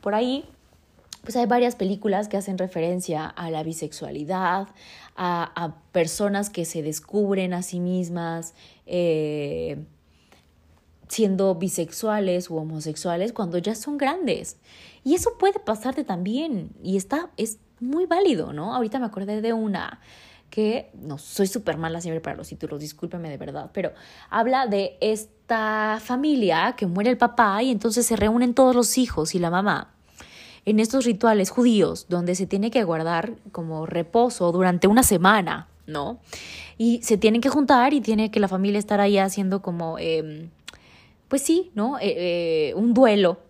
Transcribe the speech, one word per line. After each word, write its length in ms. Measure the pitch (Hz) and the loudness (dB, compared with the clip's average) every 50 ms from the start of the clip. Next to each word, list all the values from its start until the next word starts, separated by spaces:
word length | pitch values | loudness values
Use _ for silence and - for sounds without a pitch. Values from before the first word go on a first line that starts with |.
Por 120 | - 202 202 | -4 0 0
ahí, 320 | 214 240 254 262 277 330 - - _ _ _ _ _ _ _ _ _ _ _ - - _ | 0 0 0 -2 -4 -6 -10 -20 _ _ _ _ _ _ _ _ _ _ _ -20 -18 _
pues 120 | - 220 | -4 -2
hay 100 | 247 240 | 0 2
varias 300 | 208 240 247 247 240 240 | 2 4 4 2 2 0
películas 520 | - 196 190 202 202 - 214 196 190 208 208 | -2 -2 -2 -2 -2 -2 -2 0 0 -2 -2
que 100 | - 196 | -4 -6
hacen 200 | 196 196 190 180 | -4 -4 -4 -4
referencia 680 | 180 185 185 180 160 170 180 180 180 - 165 151 160 | -4 -4 -4 -4 -2 -2 -2 -4 -4 -4 -6 -6 -6
a 240 | 160 - - 170 165 | -8 -10 -10 -8 -6
la 140 | 165 156 160 | -6 -6 -6
bisexualidad, 1040 | 160 165 160 - 151 - - 160 139 143 147 151 147 185 185 190 175 180 190 196 - - - - - - - - - _ - | -6 -8 -8 -10 -10 -10 -12 -12 -10 -10 -10 -6 -6 -4 -2 0 0 0 -2 -4 -6 -12 -20 -20 -20 -20 -20 -20 -20 _ -6
a, 340 | 185 180 175 170 170 - - | -4 -2 -2 -2 -4 -6 -6
a 200 | 170 170 165 156 - _ _ | -6 -6 -6 -8 -12 _ _
personas 580 | _ 185 165 165 - - 208 202 202 196 208 208 | _ 0 0 0 -2 -2 -2 0 0 -2 -4 -4
que 140 | - - 170 | -6 -6 -8
se 200 | 170 - 165 151 | -6 -6 -6 -6
descubren 720 | 156 156 - - - - 208 208 196 202 190 185 180 180 | -6 -6 -8 -10 -4 -2 -2 0 2 0 0 0 -2 -2
a 100 | 175 180 | -4 -6
sí 160 | - - 175 | -6 -6 -4
mismas, 760 | 175 180 180 185 180 170 175 175 170 165 165 165 165 - _ _ - - _ _ _ | -2 -2 -2 -2 -2 -4 -6 -6 -6 -6 -6 -8 -10 -12 _ _ -20 -20 _ _ _
eh, 960 | - - 180 175 170 160 156 156 151 151 151 147 143 156 165 165 160 - 147 - - _ _ _ _ _ _ _ _ - _ _ _ _ _ _ _ _ _ _ _ _ _ _ - | -6 -2 0 2 2 2 0 0 -2 -4 -4 -6 -6 -6 -6 -6 -6 -8 -8 -12 -16 _ _ _ _ _ _ _ _ -20 _ _ _ _ _ _ _ _ _ _ _ _ _ _ -10
siendo 460 | - - 220 202 190 185 196 196 185 | -2 0 2 2 2 2 2 0 0
bisexuales 920 | 165 180 190 - - 165 165 - - - 220 214 214 202 185 180 180 180 - | 0 -2 -4 -4 -4 -6 -6 -6 -6 -2 -2 0 0 0 0 -2 -2 -4 -4
u 80 | 165 160 | -8 -8
homosexuales 760 | 156 160 156 156 151 160 151 - - 185 170 170 185 226 233 | -6 -6 -8 -8 -8 -8 -8 -6 -4 -4 -2 -2 -2 -4 -4
cuando 240 | - 214 175 165 175 | -4 -6 -2 -2 -4
ya 180 | 170 208 220 | -2 -4 -6
son 220 | 214 - 294 294 285 | -6 -8 -8 -6 -2
grandes. 600 | 277 262 302 370 359 240 170 - - - - _ _ _ - - - - - _ _ | -2 -2 -2 -2 -2 -2 -4 -4 -6 -12 -16 _ _ _ -20 -20 -20 -20 -20 _ _
Y 120 | 262 302 | 0 0
eso 220 | 359 - 466 466 - | 2 2 -2 -2 2
puede 220 | - 392 392 415 | 2 2 2 0
pasarte 440 | - - 220 214 - 254 262 - 277 | -2 -4 -6 -4 -4 -6 -4 -4 -4
también, 680 | - 196 175 180 190 220 262 320 330 269 190 - - - - - | -4 -4 -4 -4 -4 -2 -4 -4 -4 -4 -6 -6 -10 -14 -12 -6
y 120 | 180 190 | -2 -2
está, 360 | 196 185 - - 302 349 359 _ | -2 -2 -2 -4 -4 -4 -6 _
es 220 | - 214 220 - _ _ _ _ _ | -6 -6 -6 -6 _ _ _ _ _
muy 260 | 240 247 277 330 370 | -6 -4 -2 -2 0
válido, 480 | 339 330 349 403 370 262 170 156 - - | 0 2 2 4 2 2 0 -2 -6 -6
¿no? 200 | 147 156 208 240 | -8 -8 -6 -4
Ahorita 260 | - 226 220 - 269 | -2 -4 -2 -2 -4
me 80 | 254 214 | -4 -4
acordé 340 | 220 190 196 196 214 214 | -6 -6 -6 -4 -4 -4
de 120 | 214 226 226 | -2 -2 -2
una 460 | 226 220 214 196 170 170 - - - _ - - - - - - - _ _ | -2 -2 -2 -4 -4 -6 -8 -12 -16 _ -20 -20 -20 -20 -20 -20 -20 _ _
que, 420 | - - 214 214 220 262 - - _ | -2 0 0 0 0 -2 -6 -10 _
no, 240 | - - 151 143 147 | -16 -12 -12 -12 -12
soy 300 | - - - - 196 190 | -12 -12 -2 0 0 0
súper 300 | - 240 202 175 156 147 | 0 -4 -4 -4 -4 -2
mala 220 | 165 160 165 170 | -4 -6 -6 -6
siempre 220 | 175 170 160 165 | -6 -6 -6 -6
para 160 | 160 151 - - | -6 -8 -10 -10
los 100 | 165 - | -12 -14
títulos, 320 | - - - 151 156 143 | -12 -10 -10 -10 -8 -8
discúlpeme 500 | 151 151 - _ - 170 - 180 165 160 | -10 -12 -12 _ -12 -10 -10 -10 -10 -10
de 80 | 143 135 | -10 -10
verdad, 340 | 147 151 139 147 143 - _ | -12 -10 -10 -12 -12 -10 _
pero 180 | 208 185 - - - - - - - - - | -6 -6 -6 -6 -10 -20 -20 -20 -20 -14 -4
habla 380 | - 208 226 240 262 262 269 233 | 0 0 2 2 2 0 0 0
de 300 | 202 196 196 180 - - | 0 0 -2 -2 -4 -2
esta 1000 | - 220 214 208 214 - _ _ _ _ 233 226 220 214 214 214 214 214 214 220 | 0 0 0 -2 -4 -12 _ _ _ _ -2 0 0 0 0 0 0 0 -2 -4
familia 720 | 220 - 247 247 277 311 302 262 214 185 160 165 180 220 254 - | -4 -4 -2 0 2 2 2 4 4 2 2 2 2 0 0 -2
que 80 | 214 | -2
muere 240 | 185 170 190 208 240 | -2 0 2 2 2
el 80 | 254 247 | 4 4
papá 440 | 240 233 240 - 233 208 196 208 240 | 2 0 4 4 4 4 4 2 0
y 80 | 269 | 0
entonces 340 | 254 202 - 233 214 233 233 | 0 0 0 0 0 0 0
se 100 | - 226 | 2 2
reúnen 380 | 208 202 214 220 240 247 247 240 | 2 2 2 2 2 2 2 4
todos 220 | 269 262 254 254 | 6 6 6 6
los 220 | 240 240 233 - 262 | 4 2 2 2 0
hijos 380 | 254 233 - - 156 160 - | 0 0 0 -4 -4 -2 0
y 40 | 185 | -2
la 100 | 175 170 | 0 0
mamá. 460 | 170 180 196 208 175 - - - _ _ _ _ _ - - - - - - - - - _ - | 0 0 0 0 0 -2 -4 -10 _ _ _ _ _ -20 -20 -20 -20 -20 -20 -20 -20 -10 _ 2
En 140 | 226 214 | 4 4
estos 240 | 220 220 240 269 240 | 4 4 2 2 2
rituales 440 | 240 226 190 - 226 220 208 185 190 | 2 0 2 4 4 4 4 2 2
judíos, 580 | - - 247 247 226 208 180 - 165 - - _ | 2 4 4 6 6 6 4 2 2 -6 -6 _
donde 260 | 180 175 175 175 180 | -4 -2 0 -2 -2
se 100 | 190 196 | -2 -2
tiene 240 | 180 - 202 202 240 | -2 -2 -2 -2 0
que 140 | 240 254 214 | 0 0 0
guardar 520 | 170 165 160 160 165 170 165 170 226 226 - _ 202 _ | 2 0 -2 0 -2 -2 -2 -2 -4 -8 -12 _ -16 _
como 320 | - 170 160 160 156 160 | -10 -8 -8 -6 -6 -8
reposo 680 | 165 - 170 170 165 - 233 240 247 - - 180 175 | -4 -4 -4 -4 2 4 4 4 4 2 2 0 2
durante 360 | 165 180 185 185 180 175 - 185 | 4 4 4 4 4 6 6 6
una 140 | 208 240 | 6 6
semana, 680 | 254 - 208 170 170 190 214 214 185 160 160 143 - - _ _ _ | 6 6 4 6 6 6 6 6 4 0 -4 -6 -8 -16 _ _ _
¿no? 340 | - 156 151 143 185 240 247 _ _ - - - - - - - - - _ | -10 -8 -6 -6 -6 -8 -12 _ _ -18 -18 -16 -16 -16 -18 -18 -20 -6 _
Y 240 | 226 233 233 233 - | 2 2 2 2 2
se 140 | - 226 190 | 2 2 4
tienen 220 | - 220 220 240 | 6 4 4 4
que 80 | 226 277 | 2 2
juntar 460 | 262 294 285 240 285 247 240 269 294 | 2 2 4 6 6 6 6 6 4
y 80 | 285 | 2
tiene 280 | 214 - 220 208 220 214 | 0 2 0 2 0 0
que 100 | 214 214 | 2 2
la 80 | 208 190 | 2 2
familia 280 | 190 185 196 202 202 208 | 2 0 0 2 0 0
estar 220 | 202 208 214 202 | 0 0 2 4
ahí 180 | 202 202 202 196 | 4 4 4 4
haciendo 440 | 190 190 185 - 196 190 190 196 | 2 2 0 -2 -2 0 -2 -2
como, 360 | 190 - 175 170 170 165 165 - | -2 -4 -6 -4 -6 -6 -6 -4
em, 520 | 170 165 160 160 156 156 151 151 160 170 - _ _ - - - _ - - - _ _ _ _ _ _ | -4 -2 -2 -2 -2 -6 -10 -14 -14 -18 -18 _ _ -20 -20 -20 _ -20 -20 -20 _ _ _ _ _ _
pues 120 | - 277 | -2 -2
sí, 300 | 277 - 320 339 370 370 - | 2 2 2 2 2 -2 -4
¿no? 240 | 208 208 240 285 254 | -2 -2 -2 -2 -2
Eh, 160 | - 202 - 165 | -2 -2 -2 0
eh, 560 | 175 180 175 175 170 165 160 156 156 139 - | 0 0 0 0 0 0 2 2 2 0 0
un 180 | - 214 233 233 | 0 2 4 6
duelo 460 | 226 269 233 208 208 196 175 175 - - _ | 8 8 8 8 6 6 4 2 0 -8 _